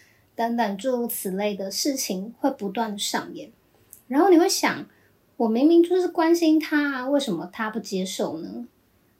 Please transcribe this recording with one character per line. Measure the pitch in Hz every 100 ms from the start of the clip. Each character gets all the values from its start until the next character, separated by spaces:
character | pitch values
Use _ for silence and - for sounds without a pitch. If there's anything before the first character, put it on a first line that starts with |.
| _ _ _ -
等 | 233 233
等 | 214 196
诸 | 262
如 | 247 240
此 | - 202
类 | 190 208
的 | 202 196
事 | - 302
情 | 269 - 185 214 -
会 | 285
不 | - 196
断 | 202 220
地 | 208
上 | - - -
演。 | - - _ _ _ _ - _
然 | 269
后 | 392
你 | 330
会 | 381
想 | - - - - _ _ _ _ -
，“我 | 226
明 | 226 302
明 | 339
就 | 339 359
是 | 359
关 | 349 330 339
心 | 330 311
他 | 302 294 285 262
啊， | 254
为 | 285
什 | 254
么 | 165 175
他 | - 220
不 | 220
接 | - 190
受 | 185 - 131 160
呢？” | 95 233 240 _ _ _ _